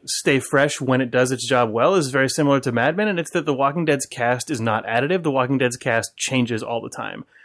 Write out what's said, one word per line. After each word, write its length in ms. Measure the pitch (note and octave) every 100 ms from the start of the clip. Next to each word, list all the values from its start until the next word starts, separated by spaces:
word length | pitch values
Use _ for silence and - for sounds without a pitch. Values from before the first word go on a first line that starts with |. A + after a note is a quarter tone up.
| -
stay 340 | - D#3 C3+
fresh 400 | - C#3 C#3+ -
when 200 | C3 B2+
it 100 | B2
does 200 | B2 B2+
its 160 | B2+ A#2+
job 240 | B2+ A#2
well 240 | A2+ D3
is 160 | F#3+ C3+
very 180 | C3+ C3
similar 300 | D#3+ C#3+ C#3
to 120 | C3+
Mad 240 | A#2+ C3+ F3
Men, 100 | G#3+
and 140 | F3
it's 100 | E3
that 120 | F3 D3+
The 80 |
Walking 300 | C3 C#3 E3
Dead's 220 | D#3+ C#3+ -
cast 440 | - A#2+ B2 -
is 100 | C3
not 240 | A2+ A2 G#2+
additive. 360 | A2+ C#3+ F#3
The 80 | D#3+
Walking 280 | C3+ B2+ C3+
Dead's 180 | B2 A#2+
cast 400 | C3 A2+ G#2 -
changes 460 | - C3 A#2 A2+
all 180 | A#2+ A#2
the 100 | A2
time. 340 | - A2 - - _